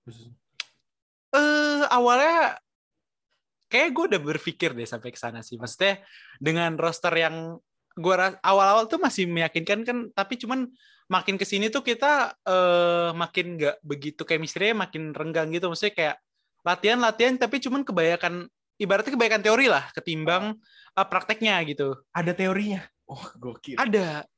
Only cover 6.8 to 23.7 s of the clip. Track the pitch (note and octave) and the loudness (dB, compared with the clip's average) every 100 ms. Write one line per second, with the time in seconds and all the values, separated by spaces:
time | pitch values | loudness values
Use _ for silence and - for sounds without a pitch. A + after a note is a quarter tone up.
6.8 | E3 D#3+ F3+ E3 D#3+ D#3+ E3 E3+ _ _ | -4 -2 0 2 0 -2 -12 -14 _ _
7.8 | _ - E3+ F#3 F#3+ F#3+ F3+ G3 G3 G#3+ | _ -4 0 2 0 0 2 4 6 4
8.8 | A3+ E4 D#4+ - F3+ E3+ E3 E3 E3 G#3 | 2 -2 -2 -2 -2 0 -2 -2 -2 -2
9.8 | A#3 B3 A3+ - G3 B3+ A3+ C4 B3+ _ | -2 -6 -4 -4 -4 -6 -6 -6 -6 _
10.8 | _ _ _ F#3 F#3 F#3+ G3 G3 A3 C4+ | _ _ _ -2 2 2 2 0 0 0
11.8 | B3 A#3 C#4 D4 A#3+ - - F#3 F3+ F3 | -2 2 4 4 2 -4 2 4 6 6
12.8 | F3 E3+ E3+ E3 E3 F#3 F3 E3+ D3 - | 4 2 0 -2 -2 -2 -4 0 -2 -2
13.8 | D3 C#3+ D3 - - D#3+ D#3+ E3+ G3+ A3 | -8 -8 -8 -10 -4 -2 -2 -2 0 0
14.8 | F#3 D#3 D#3 D3 D#3 E3 D#3+ E3+ F3+ E3 | -4 -6 -10 -6 -2 -2 -2 -2 -4 -2
15.8 | G#3 F#3+ D#3 - _ _ _ _ E3+ F3+ | -2 0 -2 -2 _ _ _ _ -2 0
16.8 | G3+ B3 A#3 A3 A#3+ B3+ A#3 C#4 B3+ C4+ | 2 2 2 2 0 2 -2 -2 -2 -4
17.8 | C4+ F3+ E3 E3+ F3 F3 F3 _ _ _ | -2 0 0 0 -4 -6 -14 _ _ _
18.8 | G3 G3 A3 C4 A#3 A3 G3+ A#3 C4+ C#3+ | 0 0 0 0 2 2 4 4 4 2
19.8 | - - - D#3+ D#3 F3+ G#3 A3 _ _ | 0 -12 -8 -4 0 0 -2 -8 _ _
20.8 | - - G3 F#3 - A3 A3 F#3 D#3 C#3+ | -6 -4 0 -2 -2 -2 0 0 -2 -4
21.8 | C#3 C3 _ E3+ E3+ F3+ F#3+ F#3+ G#3 F#3+ | -4 -4 _ -4 -4 -2 -2 0 -2 -6
22.8 | - _ - C3+ - A#2+ B2 A2+ - | -10 _ -18 -16 -16 -14 -14 -14 -10